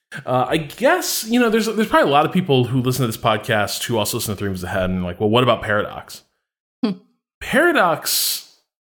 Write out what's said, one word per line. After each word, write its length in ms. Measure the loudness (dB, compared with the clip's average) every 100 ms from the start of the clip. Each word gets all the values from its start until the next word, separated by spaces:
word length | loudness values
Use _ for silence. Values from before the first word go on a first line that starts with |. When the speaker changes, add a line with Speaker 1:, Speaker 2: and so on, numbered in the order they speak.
| _ -14 -4
Speaker 1:
Uh, 200 | -2 0
I 100 | -2
guess, 680 | -4 0 2 2 0 -4 -2
you 120 | 2
know, 100 | 2
there's, 160 | 2 0
there's 220 | -2 2
probably 220 | 2 4
a 40 |
lot 120 | 4 4
of 60 |
people 340 | 0 2 2 2
who 160 | 0
listen 200 | 0 0
to 60 | -2
this 100 | 0
podcast 680 | 0 0 0 0 0 -4 -2
who 120 | -2
also 200 | -2 -4
listen 160 | -4 -4
to 20 |
Three 100 | -4
Moves 140 | -4
Ahead 260 | -4 -2 0
and 140 | -2
like, 160 | -4 -2
"Well, 100 | 2
what 140 | 4
about 180 | 4 2
Paradox?" 600 | 0 -2 -2 -8 -16 -20 _ _ _ _ _ -6
Speaker 2:
Hmm. 80 | -4 -4 _ _ _ -14
Speaker 1:
Paradox 1160 | -2 2 4 4 2 0 -2 -2 -2 -4 -10 _ _ _ _ _